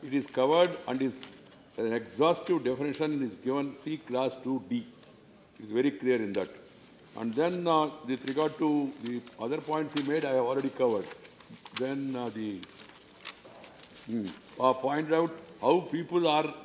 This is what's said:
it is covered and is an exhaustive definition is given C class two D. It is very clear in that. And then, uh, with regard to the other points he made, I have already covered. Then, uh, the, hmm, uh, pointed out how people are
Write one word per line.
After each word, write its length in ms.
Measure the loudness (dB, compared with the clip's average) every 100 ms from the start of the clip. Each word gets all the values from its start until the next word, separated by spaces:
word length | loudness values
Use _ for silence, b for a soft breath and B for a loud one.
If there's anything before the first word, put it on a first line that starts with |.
it 100 | -2
is 140 | -2 -2
covered 420 | 0 4 6 6 2 -4
and 140 | 0
is 180 | 0 -2 -14 -18 -20 -20 -16 -4
an 140 | 0
exhaustive 680 | 0 -4 2 4 4 2 0
definition 600 | 2 -2 -2 -2 -2 0
is 100 | -2 -4
given 380 | -2 0 -2 -6
C 220 | -8 -8
class 380 | -2 0 0 -2
two 180 | -4 -4 -2
D. 160 | -4 -4 -18 -20 -20 -20 -20 -20 -18
It 80 | -2
is 60 |
very 180 | 2 2
clear 280 | 2 2 2
in 140 | 2
that. 160 | -2 -4 -8 -20 -20 -20 -20 -14 -6
And 160 | -4
then, 340 | 0 0 0 4
uh, 220 | 4 2 -4 -6
with 160 | -4 -2
regard 280 | 0 0 2
to 320 | 2 2 0 -4
the 160 | -6 -6 -8 -8
other 180 | -4 -4
points 420 | -2 -2 0 -2
he 80 | 0
made, 180 | 0 2
I 80 |
have 120 | 2 2
already 240 | 0 -2
covered. 360 | 2 2 2 -2 -10 -18 -20 -20 -20 -10 -4
Then, 360 | -2 -2 -4 -4
uh, 140 | -4
the, 300 | -4 -6 -6 -12 -18 -20 -20 -20 -16 -16 -16 -20 -20 -20 -20 -20 -18 -6
hmm, 220 | -4 -4 -8 -18 2
uh, 140 | 2
pointed 400 | 4 0 0 2
out 220 | 2 2 -2 -16 -2
how 200 | 4 4
people 480 | 2 -6 0 2 4
are 260 | 4 2 -6